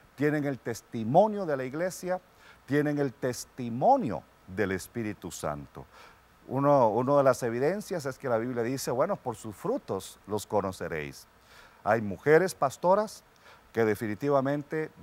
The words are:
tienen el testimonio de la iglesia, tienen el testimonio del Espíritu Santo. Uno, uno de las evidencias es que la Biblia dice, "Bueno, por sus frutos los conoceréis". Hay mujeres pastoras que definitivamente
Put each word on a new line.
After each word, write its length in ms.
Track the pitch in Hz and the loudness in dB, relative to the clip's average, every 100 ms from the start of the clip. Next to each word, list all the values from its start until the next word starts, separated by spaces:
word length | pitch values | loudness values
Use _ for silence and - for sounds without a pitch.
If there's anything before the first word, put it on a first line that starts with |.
| _ | _
tienen 300 | - 147 151 | -2 0 2
el 140 | 143 127 | 0 -4
testimonio 840 | - 113 - 120 110 147 214 208 | -6 -8 -8 -6 2 6 6 2
de 140 | 180 139 | -2 -4
la 60 | |
iglesia, 540 | 131 143 185 - 180 180 - _ - - - | -4 -4 -4 -4 -4 -6 -6 _ -20 -20 -2
tienen 320 | 143 147 147 | 0 2 0
el 140 | 143 | -2
testimonio 1120 | - 131 120 - - 123 117 185 277 165 78 - _ - | -2 -4 -4 -10 -10 -6 0 2 2 2 -6 -10 _ -10
del 260 | 92 98 | -2 0
Espíritu 580 | 92 - 120 107 101 90 | -2 -6 -8 -6 -8 -12
Santo. 540 | - 82 73 69 - 67 - - - _ _ - | -8 -6 -6 -10 -16 -18 -20 -20 -20 _ _ -8
Uno, 400 | 131 139 143 117 | 0 4 6 6
uno 280 | 104 123 143 | 4 2 4
de 60 | |
las 200 | 135 123 | 4 4
evidencias 640 | 123 117 139 202 - 180 135 | 0 0 0 -2 -6 -8 -6
es 120 | 123 | -6
que 100 | 135 | -2
la 100 | 113 | -2
Biblia 240 | 117 120 | -2 -2
dice, 280 | 117 135 - | -2 -4 -4
"Bueno, 260 | 127 170 196 | 0 0 -2
por 200 | 127 110 | -8 -10
sus 180 | 113 | -10
frutos 640 | 104 170 254 - 98 - - - | -8 -4 -4 -4 -6 -6 -14 -6
los 200 | 104 - | -6 -2
conoceréis". 800 | 104 95 92 87 82 73 67 - _ _ - - - | -2 -2 -4 -6 -6 -6 -12 -20 _ _ -20 -20 -6
Hay 160 | - 117 | 0 0
mujeres 540 | 104 90 - 156 - | 0 -2 4 6 4
pastoras 680 | - 139 - 175 196 214 - - _ - - _ | 0 -4 0 2 2 0 -8 -20 _ -20 -20 _
que 120 | 113 | 0
definitivamente 1080 | 113 101 110 104 143 143 135 147 139 160 156 - | 2 2 -2 -4 0 2 2 -2 -4 -8 -8 -12